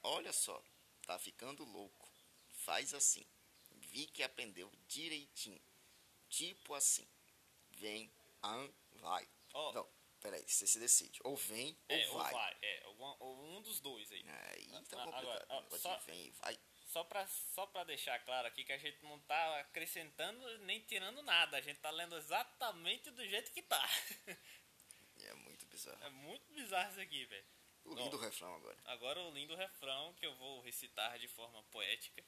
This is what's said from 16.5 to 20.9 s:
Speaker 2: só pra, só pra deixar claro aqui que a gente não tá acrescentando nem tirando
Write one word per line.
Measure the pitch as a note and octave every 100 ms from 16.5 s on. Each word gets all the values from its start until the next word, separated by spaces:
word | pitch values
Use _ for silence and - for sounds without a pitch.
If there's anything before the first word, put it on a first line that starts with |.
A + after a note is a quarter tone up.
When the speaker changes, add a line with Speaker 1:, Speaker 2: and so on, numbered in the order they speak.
| A#2 - - -
Speaker 2:
só | E3
pra, | E3+ G3+ F#3+
só | - - - -
pra | F#3
deixar | E3+ C#3 - A#2+ -
claro | B2+ A#2+
aqui | - C3
que |
a | C#3
gente | D3+ D3
não | D3+ D3
tá | - D3+ E3 D3+
acrescentando | C#3+ - D#3+ - D#3+ - E3 A3+ B3+ A3+
nem | F#3+ G#3+
tirando | A3